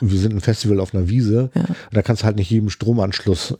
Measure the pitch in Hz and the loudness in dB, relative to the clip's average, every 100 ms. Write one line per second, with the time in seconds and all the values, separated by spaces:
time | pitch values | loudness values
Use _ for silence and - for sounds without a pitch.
0 | 107 95 107 104 120 107 104 98 92 95 | 0 2 0 0 0 0 0 0 0 -2
1 | 87 120 110 113 127 170 175 - - 107 | 0 0 2 2 0 -2 -2 -6 -2 -2
2 | - 113 107 104 95 113 104 - 110 117 | 0 0 0 0 0 0 0 -2 0 0
3 | 98 - 101 90 - | 0 -2 -2 -2 -2